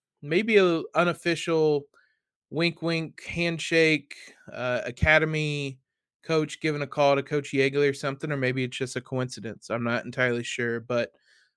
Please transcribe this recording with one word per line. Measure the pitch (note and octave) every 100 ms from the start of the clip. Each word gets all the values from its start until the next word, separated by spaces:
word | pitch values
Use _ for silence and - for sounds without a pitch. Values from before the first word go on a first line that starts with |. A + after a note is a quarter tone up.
| _ _
maybe | C#3+ E3+ A3 G#3
a | F3+ E3 - D#3
unofficial | F3 D#3 F3 D#3+ - D#3+ D#3 D3 C#3+ _ _ _ _ _ -
wink, | C#3+ E3+ E3
wink, | E3 E3 D#3 -
handshake, | - E3+ E3+ E3 - E3 D#3+ D3+ - - - - -
uh, | - B2 B2 -
academy | B2+ D#3 D#3 D#3 D#3 D3+ D3 C#3 C3 _ _ _ _
coach | - D#3+ D3+ -
giving | D#3+ D3
a | C#3
call | - C#3+ C#3
to |
Coach | C3+ D3 C3+
Yeagley | C3+ C3+ C#3 C#3+
or |
something, | C#3 C#3+ C#3 D3+
or | C#3+
maybe | B2+ C3
it's | B2+ -
just | B2+ B2+
a |
coincidence. | - C3 B2+ - G#2+ - -
I'm | A#2
not | A#2 A#2+ B2
entirely | C3 B2+ A#2+
sure, | A#2+ - A#2+ A#2
but, | A2+ A#2+ A2+ _ _ _ _